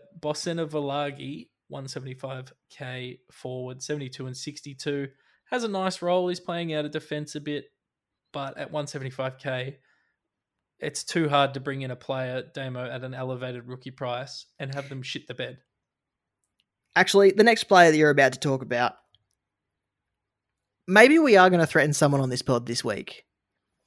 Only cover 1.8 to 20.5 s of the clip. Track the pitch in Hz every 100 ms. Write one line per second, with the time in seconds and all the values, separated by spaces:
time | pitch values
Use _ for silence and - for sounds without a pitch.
1.8 | 135 139 131 127 135 131 131 _ _ -
2.8 | 131 127 127 127 _ - 127 127 127 127
3.8 | - 147 135 131 131 127 - 143 147 135
4.8 | 151 143 135 _ _ _ - 254 226 190
5.8 | 190 185 175 180 180 175 - 170 170 151
6.8 | 147 151 151 151 151 151 147 147 - _
7.8 | _ _ _ _ _ 147 135 - 151 151
8.8 | 143 147 131 131 131 131 143 127 127 143
9.8 | _ _ _ _ _ _ _ _ _ -
10.8 | 147 - - 175 156 143 139 135 135 135
11.8 | 131 123 - 131 127 127 127 - 131 123
12.8 | 123 127 131 131 131 127 127 123 120 127
13.8 | 131 131 127 123 135 - - - 135 135
14.8 | 135 135 127 - - 123 123 131 _ _
15.8 | _ _ _ _ _ _ _ _ _ _
16.8 | _ 170 185 196 196 196 220 226 - 190
17.8 | 170 156 151 143 135 131 147 135 131 120
18.8 | 123 - _ _ _ _ _ _ _ _
19.8 | _ _ _ _ _ _ _